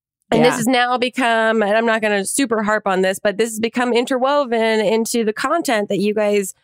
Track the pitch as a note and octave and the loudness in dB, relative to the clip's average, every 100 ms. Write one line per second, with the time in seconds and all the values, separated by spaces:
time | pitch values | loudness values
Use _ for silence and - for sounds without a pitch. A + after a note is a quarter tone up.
0 | _ _ _ - - - A3 B3+ B3 B3 | _ _ _ 2 2 2 0 2 2 0
1 | B3 A#3+ A#3+ A3+ A3 A3+ G3+ G#3+ A#3 A3 | -2 0 0 2 2 2 2 2 2 0
2 | G#3+ G#3 G3 - C#4 A3 G#3 G#3+ G3+ F#3 | 0 -2 -2 -2 0 0 0 0 0 0
3 | F#3+ F#3+ G#3+ F#3+ A3+ A3 A3+ A#3+ B3 A#3 | 0 0 -2 -4 -8 -4 -4 -2 0 0
4 | B3 C4 C4 D4 C4 A3+ A3+ A3 G3+ A3+ | 0 0 0 0 0 0 0 2 2 0
5 | A3+ A#3 A3 G#3+ - E4+ - A3 G#3 G3+ | 0 -2 -2 -2 -2 -2 0 -2 -2 -2
6 | G3+ G#3+ G#3 G#3 G3 - | -2 0 0 0 -2 -10